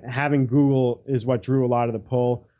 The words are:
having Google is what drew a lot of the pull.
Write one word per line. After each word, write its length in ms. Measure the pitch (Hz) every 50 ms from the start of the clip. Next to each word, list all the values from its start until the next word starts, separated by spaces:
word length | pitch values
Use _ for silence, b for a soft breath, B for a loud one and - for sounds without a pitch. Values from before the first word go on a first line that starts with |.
| - 123
having 380 | 120 135 143 147 147 139 131
Google 560 | 110 127 147 143 139 135 131 127 123 120 - -
is 180 | 139 135 120 107
what 180 | 127 127 110 -
drew 220 | 127 131 135 127
a 40 | 120
lot 180 | 123 120 120
of 60 | 117 113
the 60 | 107
pull. 480 | 110 - 127 123 123 123 123 120 b b b